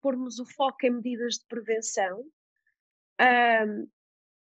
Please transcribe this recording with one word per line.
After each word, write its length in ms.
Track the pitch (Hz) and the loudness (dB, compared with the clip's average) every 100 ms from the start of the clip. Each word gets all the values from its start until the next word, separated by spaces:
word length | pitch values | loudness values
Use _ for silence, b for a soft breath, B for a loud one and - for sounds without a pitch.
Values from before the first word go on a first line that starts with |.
pormos 380 | 277 254 254 226 | -2 -2 -6 -10
o 60 | 247 | -12
foco 400 | - 269 - 254 | -2 -2 2 0
em 60 | |
medidas 440 | 247 233 233 240 - | 0 -4 -4 -4 -6
de 100 | _ | _
prevenção, 760 | 233 214 226 226 226 190 196 294 _ _ _ _ _ _ _ _ - | -12 -4 -4 -2 -2 -2 -4 -12 _ _ _ _ _ _ _ _ 2
ahm, 680 | 247 240 240 226 214 208 - _ _ _ _ _ _ | 4 6 6 4 2 -4 -10 _ _ _ _ _ _